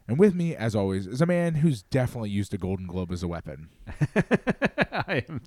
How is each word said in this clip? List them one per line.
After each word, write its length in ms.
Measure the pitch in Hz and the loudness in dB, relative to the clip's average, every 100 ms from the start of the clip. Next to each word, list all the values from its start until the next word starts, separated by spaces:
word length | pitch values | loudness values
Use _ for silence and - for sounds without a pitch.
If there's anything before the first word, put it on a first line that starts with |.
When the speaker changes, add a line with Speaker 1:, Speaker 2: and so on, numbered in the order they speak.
| - | -2
Speaker 1:
and 100 | 139 | 6
with 160 | 208 | 6
me, 220 | 180 170 - | 6 0 -2
as 180 | 113 | -2
always, 320 | 104 98 95 92 | 2 2 0 -2
is 140 | 123 | 0
a 60 | 170 | 2
man 300 | 175 170 156 | 2 2 2
who's 260 | 165 120 | 2 2
definitely 480 | - 135 123 127 107 | 0 0 0 -2 -4
used 220 | 101 98 | -2 -2
a 40 | 101 | -4
Golden 280 | 92 95 92 | -2 -4 -4
Globe 260 | 90 87 | -6 -4
as 100 | 90 | -4
a 60 | 90 | -4
weapon. 400 | 85 78 69 80 - - | -6 -8 -14 -16 -18 -14
Speaker 2:
<laughs> 300 | - - - | -4 0 0
I 1080 | - - - - - - - 233 - 135 - | 2 0 0 -2 -2 -2 -2 -2 -4 -4 -4
am 120 | 147 | -10